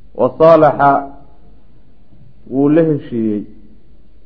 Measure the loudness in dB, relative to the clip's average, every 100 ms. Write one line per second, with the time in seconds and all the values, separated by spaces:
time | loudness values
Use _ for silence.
0 | -20 -6 -4 2 4 4 4 2 0 0
1 | -4 -16 -20 -20 -20 -20 -20 -20 -20 -20
2 | -20 -20 -20 -20 -10 -2 0 2 0 -2
3 | -6 -6 -4 -6 -10 -18 -20 -20 -20 -20
4 | -20 -20